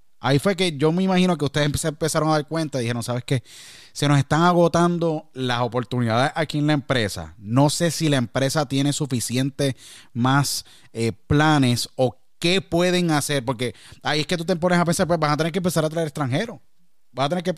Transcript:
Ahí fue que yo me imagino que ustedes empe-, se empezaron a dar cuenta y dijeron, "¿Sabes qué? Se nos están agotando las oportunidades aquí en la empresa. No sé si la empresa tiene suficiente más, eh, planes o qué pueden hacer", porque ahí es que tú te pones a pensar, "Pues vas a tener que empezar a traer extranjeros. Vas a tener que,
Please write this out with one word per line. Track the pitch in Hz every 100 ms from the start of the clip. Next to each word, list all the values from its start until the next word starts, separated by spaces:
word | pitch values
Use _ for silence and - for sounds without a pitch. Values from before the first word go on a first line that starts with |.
| - -
Ahí | 117 139
fue | 196 185
que | 185 143
yo | 156
me | 170
imagino | 190 180 185 165
que |
ustedes | 143 151 147
empe-, | 143
se | 165
empezaron | 147 160 160 156
a |
dar | 156 147
cuenta | 160 156 135
y |
dijeron, | 117 120
"¿Sabes | 113 123
qué? | - 131 - - - - -
Se | - 143
nos | 143
están | 135 151
agotando | 175 175 170 165 175 175 165 156 -
las | 127 127 120
oportunidades | 120 120 123 123 117 113 143
aquí | 165 156 151
en | 147
la |
empresa. | 151 - 131 104 - 80 -
No | 101 120 147
sé | - 170
si | - 160
la | 139
empresa | 117 131 135 156 143
tiene | 135 143
suficiente | 143 143 127 - 120 135 - 143 127 - - -
más, | 117 123 139 135 - - - -
eh, | 113 113
planes | - - 147 156 151 127 120 -
o | - 127 - _ -
qué | 170 190
pueden | - 170 180 180 175
hacer", | 151 - 143
porque | 117 117 123 - - -
ahí | 127 151
es | 147
que | 180
tú |
te | 170 180
pones | 180 175
a |
pensar, | 170 165 170
"Pues | 170
vas | 151
a | 147
tener | 160
que | 175
empezar | 180 170
a | 156
traer | 160 160
extranjeros. | 156 135 139 233 185 - - - - -
Vas | 127 143
a |
tener | 180
que, | 175